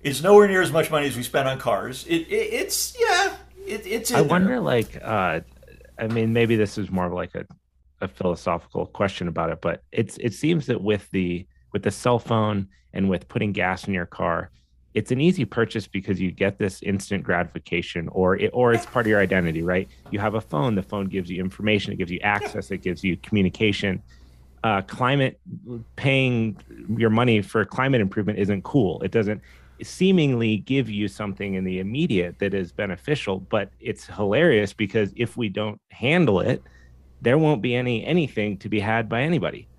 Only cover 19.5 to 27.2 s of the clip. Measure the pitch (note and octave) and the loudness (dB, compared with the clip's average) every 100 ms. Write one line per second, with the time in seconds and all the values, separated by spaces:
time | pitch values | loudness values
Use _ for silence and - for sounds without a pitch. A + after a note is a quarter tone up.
19.5 | D#2+ E2+ F2+ F#2+ - - G2+ G#2+ G#2+ - | -2 0 -2 -2 -12 -8 -4 -2 -2 -4
20.5 | D3+ C#3 G#2 F#2 G#2 G2 F#2+ F2 F2+ F#2 | -2 0 0 -2 -6 -4 -4 -6 -6 -6
21.5 | - G#2 G#2 G#2 G2 F2+ F2 G#2 G2+ - | -4 0 0 0 -6 -6 -4 0 0 -2
22.5 | - - F#2+ F#2 F2 F#2+ E2 - G#2+ F#2+ | -8 -8 -8 -6 -4 -2 -4 -2 2 2
23.5 | - A2 F#2+ G2+ F#2+ - - - - - | 2 0 0 -2 -4 -8 -20 -20 -20 -20
24.5 | - A2+ G2 F#2+ - B2 C#3+ C3 - - | -4 0 0 -2 -2 0 2 0 -4 -16
25.5 | A#2 - A#2+ A2+ - C#3 C3+ C3 B2 A2+ | -16 -12 -14 -14 -4 0 2 2 2 0
26.5 | G2+ - - - A2+ A2+ A2 | -4 -14 -18 -6 2 4 4